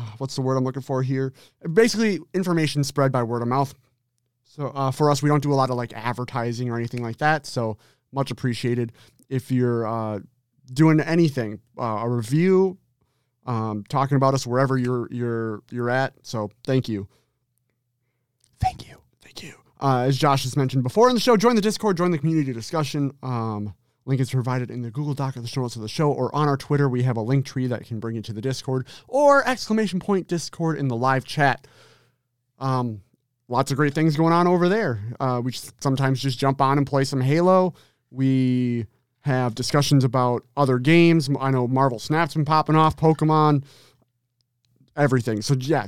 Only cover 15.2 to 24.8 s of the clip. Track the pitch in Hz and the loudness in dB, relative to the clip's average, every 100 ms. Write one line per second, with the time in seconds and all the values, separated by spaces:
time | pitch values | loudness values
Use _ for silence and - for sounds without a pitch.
15.2 | 120 113 113 104 - 120 120 127 135 - | -4 -2 -4 -8 -10 -4 0 0 -2 -6
16.2 | - 110 104 _ - 131 120 104 92 _ | -10 -6 -8 _ -2 -2 -2 -6 -8 _
17.2 | _ _ _ _ _ _ _ _ _ _ | _ _ _ _ _ _ _ _ _ _
18.2 | _ _ _ - 762 - - - _ _ | _ _ _ -4 -4 -4 -16 -20 _ _
19.2 | - - 151 - _ - 139 123 131 131 | -20 -18 -18 -20 _ -4 0 2 0 2
20.2 | 151 135 131 143 131 135 123 208 247 240 | 2 2 0 -2 0 0 0 4 4 4
21.2 | 254 220 233 226 208 - 214 170 180 165 | 2 4 4 2 0 -2 -2 0 0 0
22.2 | 160 160 135 113 - 165 143 151 139 - | 0 0 -2 -6 -6 -4 -2 -2 -4 -4
23.2 | 127 120 113 104 104 - _ _ 127 131 | -6 -4 -4 -6 -8 -12 _ _ -4 -2
24.2 | 127 131 120 127 123 120 | 0 -2 -2 -2 -4 -8